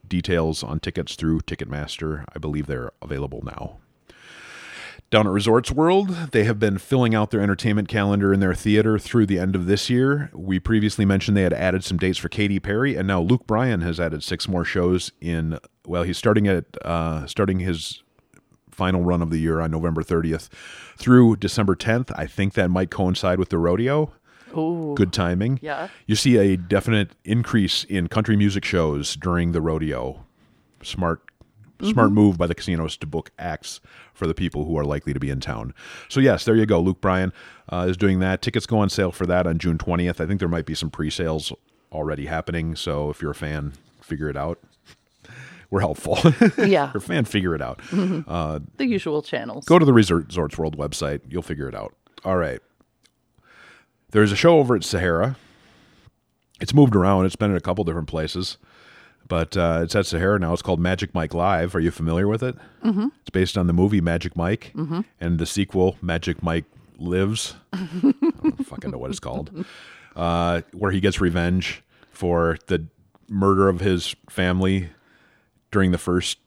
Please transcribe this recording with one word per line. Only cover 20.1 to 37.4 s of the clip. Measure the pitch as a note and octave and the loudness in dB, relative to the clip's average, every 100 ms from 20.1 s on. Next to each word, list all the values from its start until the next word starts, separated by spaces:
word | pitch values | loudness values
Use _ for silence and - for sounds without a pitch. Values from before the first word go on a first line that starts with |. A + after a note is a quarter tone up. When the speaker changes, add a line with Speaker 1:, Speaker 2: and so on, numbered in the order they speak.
| E2+ E2 D#2+ - - - - - - | 0 0 -4 -6 -20 -20 -20 -20 -6
Speaker 1:
through | - B2 A#2 G2+ | 8 10 10 6
December | G2 - G2+ F2+ | 0 0 0 0
tenth. | - A#2 B2+ - | 0 -2 -2 -6
I | D2+ | -6
think | - G2 - | -2 -2 2
that | F#2 | 2
might | F2+ F#2 | 2 -2
coincide | - F#2 F2+ F#2+ F2+ | 0 0 0 0 0
with | F2+ | 0
the | E2+ | 0
rodeo. | E2+ F#2 A#2+ D3 D3+ - _ _ - D#3+ | 2 2 0 0 -2 -6 _ _ -10 -4
Speaker 2:
Ooh. | D#3+ E3+ D#3 C#3+ | -4 -4 -6 0
Speaker 1:
Good | F#2+ | 0
timing. | F#2+ F2 F2+ A2 C3+ | 2 0 0 0 -2
Speaker 2:
Yeah. | D3+ C#3 F#3 - - | -4 -8 -10 -12 -2
Speaker 1:
You | G#2+ | 0
see | C#3 A#2+ | 4 6
a | G2 F#2 | 6 2
definite | F2 G2 G#2+ G#2+ G2 _ | 0 -2 2 0 0 _
increase | - A2+ A#2 A2+ F#2+ - - | -2 -2 2 2 2 -2 -2
in | G2 F2 | -4 -2
country | - A2 G#2+ | -2 2 4
music | G2+ G2 - | 4 0 -2
shows | F#2 D#2+ C#2+ C#2+ D2 | 0 0 -2 -4 -6
during | F#2 F2 E2+ | -2 0 0
the | E2 | 0
rodeo. | D#2+ D#2 D#2 C2 B1+ - - _ _ _ _ _ | -2 -2 -4 -4 -8 -10 -18 _ _ _ _ _
Smart, | - - F2 E2 - _ _ _ - _ | -12 -4 -2 -2 -8 _ _ _ -20 _
smart | G3 G#3+ G#2+ | -2 4 4
Speaker 2:
Mm-hmm. | G#2 | 6
Speaker 1:
move | G#2 F2 | 6 4
by | F2 | 0
the | E2+ | -2
casinos | - E2+ D#2+ - | -2 -2 -2 -6
to | D2+ | -8
book | D#2+ - - | -8 -8 -12
acts | F2 D#2 - - - - - | -10 -8 -12 -18 -20 -20 -20
for | _ F2 | _ -4
the | |
people | D#2+ F2+ D2 D2+ | -2 -2 -4 -4
who | D#2 | -2
are | D2 | -2
likely | D2 D2 | -4 -4
to | C#2 | -4
be | C#2 | -4
in | C2+ | -6
town. | - - A#2+ - - - - | -6 -8 -10 -14 -20 -20 -4
So | - | 2
yes, | C3+ F#2 - | 4 4 4
there | A2+ | 4
you | A2 | 4
go. | F#2+ | 4
Luke | F#2 F2+ | 2 0
Bryan, | G2+ F#2 F#2 - | 0 0 -2 -6